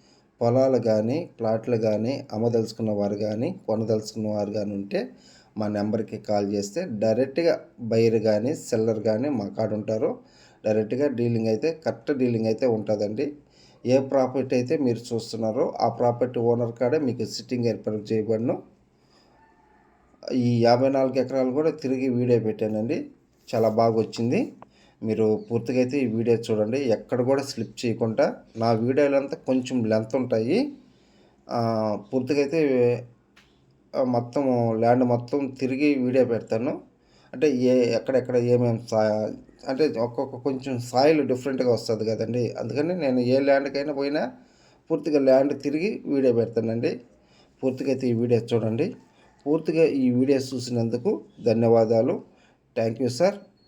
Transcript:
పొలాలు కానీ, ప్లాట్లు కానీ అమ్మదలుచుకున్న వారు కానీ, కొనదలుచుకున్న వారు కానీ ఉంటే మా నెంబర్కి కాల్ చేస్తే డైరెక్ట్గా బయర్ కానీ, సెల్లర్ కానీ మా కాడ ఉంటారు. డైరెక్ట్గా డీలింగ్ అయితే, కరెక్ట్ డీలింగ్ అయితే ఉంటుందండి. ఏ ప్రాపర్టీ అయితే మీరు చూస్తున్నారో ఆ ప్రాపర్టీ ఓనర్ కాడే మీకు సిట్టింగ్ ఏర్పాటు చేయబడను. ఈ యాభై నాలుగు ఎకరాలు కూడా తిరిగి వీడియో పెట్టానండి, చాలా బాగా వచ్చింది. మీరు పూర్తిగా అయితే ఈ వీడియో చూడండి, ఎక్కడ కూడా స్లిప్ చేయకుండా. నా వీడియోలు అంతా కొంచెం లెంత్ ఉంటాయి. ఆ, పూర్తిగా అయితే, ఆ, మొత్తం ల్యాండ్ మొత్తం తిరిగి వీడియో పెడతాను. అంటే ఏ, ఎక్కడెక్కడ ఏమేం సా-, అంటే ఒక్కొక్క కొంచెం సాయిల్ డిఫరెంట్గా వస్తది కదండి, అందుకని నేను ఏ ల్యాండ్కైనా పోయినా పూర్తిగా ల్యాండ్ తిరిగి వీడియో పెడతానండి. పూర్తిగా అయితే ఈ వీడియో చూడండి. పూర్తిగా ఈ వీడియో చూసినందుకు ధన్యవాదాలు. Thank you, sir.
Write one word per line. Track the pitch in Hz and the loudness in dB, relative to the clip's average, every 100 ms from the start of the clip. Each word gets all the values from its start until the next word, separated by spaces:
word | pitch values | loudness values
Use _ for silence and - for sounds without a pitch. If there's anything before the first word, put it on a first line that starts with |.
| _ _ _ - | _ _ _ -2
పొలాలు | 120 127 135 123 | 2 2 2 2
కానీ, | 110 107 110 151 175 - | 2 2 0 -2 -6 -6
ప్లాట్లు | 110 113 127 113 | -2 -2 -2 0
కానీ | 110 107 110 139 - | 0 0 -2 -4 -6
అమ్మదలుచుకున్న | 107 117 113 110 - 110 | -2 0 0 -2 -4 -4
వారు | 104 101 | -2 -2
కానీ, | 104 107 107 127 - - | -2 -4 -4 -4 -6 -4
కొనదలుచుకున్న | 110 110 107 107 113 107 | -4 0 -2 -4 -8 -4
వారు | 107 104 | -4 -4
కానీ | 107 101 | -4 -6
ఉంటే | 98 98 98 - - - - _ 107 | -6 -6 -6 -6 -14 -20 -20 _ -6
మా | 107 | -4
నెంబర్కి | 104 104 110 110 107 | -2 -2 -2 -4 -8
కాల్ | - 104 101 | -2 0 0
చేస్తే | 101 101 165 185 | -2 -4 -6 -6
డైరెక్ట్గా | 208 190 220 262 - 165 - - - | -2 0 2 0 0 0 0 -6 -12
బయర్ | 117 113 113 113 | -2 2 4 4
కానీ, | 110 104 123 | 2 2 0
సెల్లర్ | 165 - 113 113 107 | -4 -4 0 0 0
కానీ | 110 110 147 | 0 0 -2
మా | 123 101 | -4 -6
కాడ | 101 110 | -4 -4
ఉంటారు. | 107 107 110 160 254 - _ - _ | -4 -4 -2 -2 -4 -14 _ -20 _
డైరెక్ట్గా | 107 107 107 127 143 | 0 0 0 -2 -2
డీలింగ్ | 117 120 117 110 | 0 0 0 0
అయితే, | 107 160 160 | 0 -2 -2
కరెక్ట్ | 117 113 - 135 | -6 -6 -4 0
డీలింగ్ | 123 113 | 2 2
అయితే | 110 110 | 0 0
ఉంటుందండి. | 127 110 101 107 104 110 151 - _ _ _ _ | 0 0 0 -2 -2 -4 -6 -8 _ _ _ _
ఏ | 120 135 | 2 2
ప్రాపర్టీ | 131 135 127 131 123 | 2 0 0 -2 -2
అయితే | 127 123 160 | -2 0 0
మీరు | 127 107 - | 0 -2 -4
చూస్తున్నారో | 117 - 113 110 117 170 - | -8 -6 -6 -4 -2 -2 0
ఆ | 113 | -2
ప్రాపర్టీ | 117 120 120 127 120 | 2 0 0 -2 0
ఓనర్ | 117 120 117 117 | 2 2 -2 -2
కాడే | 123 156 | 0 0
మీకు | 131 120 | -2 -4
సిట్టింగ్ | 107 - - 123 | -6 -8 -6 -2
ఏర్పాటు | 117 104 110 107 | -2 -2 -4 -6
చేయబడను. | 101 110 107 110 123 349 - _ _ _ _ _ _ _ 880 _ _ _ _ _ _ _ - | -2 -2 0 -2 -2 -4 -8 _ _ _ _ _ _ _ _ _ _ _ _ _ _ _ -4
ఈ | 131 120 117 | 0 2 4
యాభై | 117 120 135 | 6 6 4
నాలుగు | 135 131 131 | 2 0 0
ఎకరాలు | 123 135 127 | -2 0 0
కూడా | 135 160 | 0 0
తిరిగి | 147 127 131 135 | -2 -4 -2 0
వీడియో | 120 127 117 | 0 2 2
పెట్టానండి, | 107 107 107 107 117 165 - - _ _ - | 2 -2 -2 -2 -2 -4 -6 -16 _ _ -6
చాలా | 117 110 | 0 2
బాగా | 107 113 113 | 4 2 2
వచ్చింది. | 101 - 117 180 302 - - _ _ - | -2 -2 0 0 -2 -8 -20 _ _ -10
మీరు | 110 110 110 107 - | -4 0 2 0 -2
పూర్తిగా | 117 - 127 | -4 0 0
అయితే | 127 143 | 0 0
ఈ | |
వీడియో | 120 113 117 113 | 0 0 2 2
చూడండి, | 117 107 107 135 | 2 0 0 0
ఎక్కడ | 131 101 - 123 | 0 -2 -2 -2
కూడా | 127 139 | 0 0
స్లిప్ | 139 - 107 - | -2 -8 -8 -4
చేయకుండా. | 120 107 117 110 170 254 - 113 | -4 0 -2 2 0 -2 -12 -2
నా | 113 | 2
వీడియోలు | 110 120 131 143 | 2 2 2 4
అంతా | 139 - | 2 0
కొంచెం | - - 131 127 127 | -6 0 0 0 -2
లెంత్ | 110 110 113 | 0 0 0
ఉంటాయి. | 135 123 113 113 208 294 - - _ _ _ _ _ 117 | -2 0 0 2 0 0 -6 -20 _ _ _ _ _ -6
ఆ, | 120 113 110 107 101 - | -2 0 0 0 -4 -4
పూర్తిగా | 131 127 143 | -4 0 0
అయితే, | 139 160 143 127 120 120 - _ _ _ _ _ _ _ - | 2 2 2 4 2 2 -6 _ _ _ _ _ _ _ -8
ఆ, | 139 | -2
మొత్తం | 127 120 123 147 135 120 117 110 | 0 0 -2 -2 0 2 0 2
ల్యాండ్ | 117 123 | 4 4
మొత్తం | 123 120 120 143 135 | 4 0 0 -4 -4
తిరిగి | 127 127 131 147 | -4 -4 0 2
వీడియో | 139 123 131 | 2 2 2
పెడతాను. | 117 110 - 113 135 196 - _ _ _ - | 2 -2 -2 -4 -4 -6 -12 _ _ _ -14
అంటే | 127 151 | -2 0
ఏ, | 127 127 127 117 | 2 2 4 2
ఎక్కడెక్కడ | 113 - 131 123 123 | 0 0 -2 0 0
ఏమేం | 120 123 120 113 - | 2 2 2 -2 -2
సా-, | 110 107 107 107 - - _ - | 0 2 0 -4 -8 -20 _ -6
అంటే | 131 151 | 0 0
ఒక్కొక్క | 110 120 143 131 | 0 -4 -4 -8
కొంచెం | 131 143 131 135 120 | -6 -6 -4 -6 -6
సాయిల్ | 117 123 147 156 127 | -2 2 4 4 2
డిఫరెంట్గా | 127 143 131 123 | -2 -4 -2 0
వస్తది | 110 - 110 | 0 0 -2
కదండి, | 110 110 113 123 117 | -2 -2 -2 -2 -4
అందుకని | - 120 123 160 | -4 -6 -4 -2
నేను | 180 139 127 | -2 0 0
ఏ | 123 131 | 2 2
ల్యాండ్కైనా | 139 139 139 139 147 | 4 2 2 -4 -4
పోయినా | 139 143 151 131 - _ _ _ _ - | -4 -2 -2 -4 -10 _ _ _ _ -6
పూర్తిగా | 156 160 147 | -4 0 2
ల్యాండ్ | 131 131 143 147 | 6 6 4 0
తిరిగి | 143 156 202 247 | -2 -2 -2 -4
వీడియో | - 139 131 | -2 2 4
పెడతానండి. | 117 110 117 113 117 143 240 - _ _ _ _ - | 4 2 -2 -2 -2 -2 -4 -12 _ _ _ _ -4
పూర్తిగా | 131 127 139 | -4 -2 -2
అయితే | 127 127 | 0 0
ఈ | |
వీడియో | 113 120 117 113 | 0 2 2 2
చూడండి. | 117 110 117 190 - _ _ _ _ | 0 0 -2 -4 -6 _ _ _ _
పూర్తిగా | 143 160 160 160 | -2 -2 0 2
ఈ | 160 139 127 | 4 4 2
వీడియో | 123 131 135 | 2 2 2
చూసినందుకు | 120 127 117 120 117 120 196 220 - - | 0 -8 -4 -2 -2 -2 -2 -4 -8 -4
ధన్యవాదాలు. | 117 113 117 117 110 113 127 220 - _ _ _ _ 120 | 0 4 6 6 6 4 2 -2 -8 _ _ _ _ -2
Thank | 113 117 | -2 0
you, | 123 123 | -2 2
sir. | 185 202 - _ | 0 0 -16 _